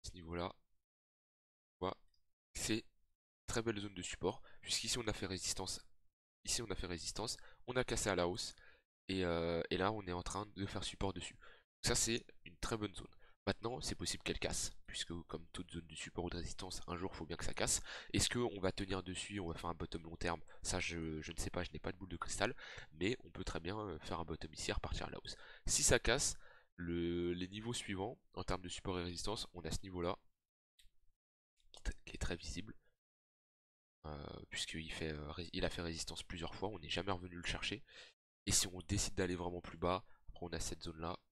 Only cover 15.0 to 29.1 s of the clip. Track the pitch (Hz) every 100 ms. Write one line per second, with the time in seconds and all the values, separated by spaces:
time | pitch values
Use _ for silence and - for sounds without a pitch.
15 | - 85 - 80 85 - 90 85 82 80
16 | - - 87 87 82 - 95 - - 87
17 | 92 - 78 85 - - 117 - - -
18 | - 95 - 120 120 98 92 - 95 95
19 | 90 90 - 101 85 82 85 85 85 87
20 | 80 85 87 82 - - - 92 87 85
21 | 80 78 78 85 - - 87 78 - -
22 | 95 85 - - 104 - - - - 76
23 | 92 127 - - - 80 82 107 104 78
24 | - 85 82 78 80 76 - 107 - -
25 | - - - - - - - - 147 127
26 | - 127 - - - - - - 87 87
27 | 85 85 87 87 92 101 113 120 - 95
28 | 104 - _ - - 92 90 - 98 90
29 | 87